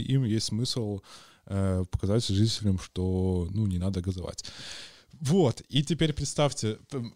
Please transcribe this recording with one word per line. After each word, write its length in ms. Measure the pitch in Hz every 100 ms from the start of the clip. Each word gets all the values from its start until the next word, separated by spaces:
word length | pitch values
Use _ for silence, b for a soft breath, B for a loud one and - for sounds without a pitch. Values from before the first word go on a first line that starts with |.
| 113
им 100 | 135
есть 220 | 120 110 -
смысл, 540 | 107 123 127 107 101 - B B B -
э, 380 | 98 98 92 90
показать 340 | - 95 110 -
жителям, 540 | 95 113 - 104 92
что, 720 | - - 92 92 92 90 85
ну, 160 | 98 107
не 100 | 90
надо 240 | 92 95
газовать. 440 | 90 92 82 - - B B B B B B -
Вот, 420 | 135 190 143 - -
и 140 | 139
теперь 280 | 147 156 160
представьте, 640 | 147 143 - 147 - 107 107 -
п-, 140 | 139 117